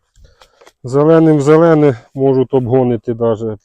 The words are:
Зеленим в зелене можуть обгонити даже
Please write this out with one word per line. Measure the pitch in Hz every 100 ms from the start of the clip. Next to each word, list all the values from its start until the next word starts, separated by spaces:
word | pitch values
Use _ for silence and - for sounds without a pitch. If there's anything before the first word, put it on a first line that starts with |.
| _ _ - _ _ _ _ _ 123
Зеленим | 139 151 165 160 151
в |
зелене | 139 156 170 156 147 117 _
можуть | 139 135 131 123
обгонити | 135 120 131 123 117 -
даже | 117 117 107 113 104